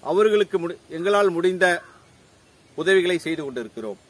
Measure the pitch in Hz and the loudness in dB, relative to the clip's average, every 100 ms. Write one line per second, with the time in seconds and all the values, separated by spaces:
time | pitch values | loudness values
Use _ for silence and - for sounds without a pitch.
0 | 135 180 214 208 202 185 170 175 - 160 | -2 2 2 2 0 -2 -6 -10 -14 -6
1 | 180 202 202 170 180 185 180 175 - - | 0 2 2 2 -2 2 0 0 -6 -20
2 | _ _ _ _ _ _ _ - 165 190 | _ _ _ _ _ _ _ -4 2 4
3 | 175 175 160 160 143 123 110 117 110 95 | 4 -2 -4 -6 -6 -8 -10 -10 -10 -12